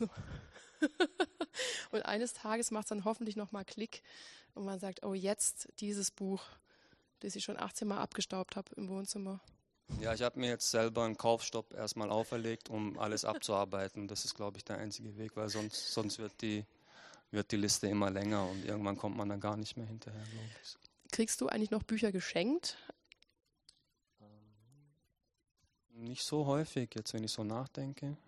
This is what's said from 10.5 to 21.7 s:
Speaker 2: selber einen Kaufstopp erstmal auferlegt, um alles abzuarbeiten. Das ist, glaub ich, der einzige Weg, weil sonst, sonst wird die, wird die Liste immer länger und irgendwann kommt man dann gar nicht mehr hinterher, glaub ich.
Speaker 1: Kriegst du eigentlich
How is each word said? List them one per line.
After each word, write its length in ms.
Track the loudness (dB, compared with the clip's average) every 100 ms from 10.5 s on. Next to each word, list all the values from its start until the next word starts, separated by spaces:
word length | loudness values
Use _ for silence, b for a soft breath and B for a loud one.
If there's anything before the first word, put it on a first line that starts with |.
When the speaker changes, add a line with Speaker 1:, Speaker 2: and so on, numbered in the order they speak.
| 2 4
Speaker 2:
selber 340 | 6 6 4
einen 140 | 2 4
Kaufstopp 560 | 6 4 4 -2 -4
erstmal 340 | -4 -4 -2 2
auferlegt, 640 | 2 2 0 0 -2 -2
um 280 | -2 0 0
alles 280 | 0 2 2
abzuarbeiten. 840 | 0 2 2 4 2 -2 -2 -4
Das 160 | -4
ist, 100 | -4
glaub 220 | -2 -4 -6
ich, 80 |
der 140 | -6 -4
einzige 400 | -4 -6 -8 -8
Weg, 180 | -6 -4
weil 140 | -2
sonst, 420 | -2 -2 -4 -2
sonst 260 | 0 0 -2
wird 140 | -6 -4
die, 240 | 0 0 -2 _ B B B B B
wird 220 | 0 2
die 40 | 4
Liste 300 | 4 4 4
immer 220 | 4 4
länger 380 | 4 2 4 2
und 160 | 0
irgendwann 320 | -2 0 0 0
kommt 220 | -2 0
man 100 | -2
dann 120 | 0
gar 180 | 0 -2
nicht 180 | -4 -6
mehr 80 |
hinterher, 400 | -6 -8 -10 -10 -10
glaub 180 | -8 -10 -12
ich. 140 | -16 -16 -20 _ -6
Speaker 1:
Kriegst 320 | 0 2 2
du 60 | 2
eigentlich 220 | 2 2